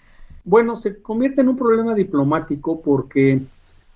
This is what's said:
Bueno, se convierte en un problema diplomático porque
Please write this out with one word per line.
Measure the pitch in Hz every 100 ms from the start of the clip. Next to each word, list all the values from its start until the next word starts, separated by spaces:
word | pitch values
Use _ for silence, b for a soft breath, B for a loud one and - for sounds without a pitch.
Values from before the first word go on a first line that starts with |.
| _ - - -
Bueno, | - 214 233 226
se | 214 196
convierte | - 220 269 269
en | 254
un | 262
problema | 240 226 226
diplomático | 214 190 143 139 156 156 143 160 160
porque | 147 139 127 139 135 135 135 _ _ _ _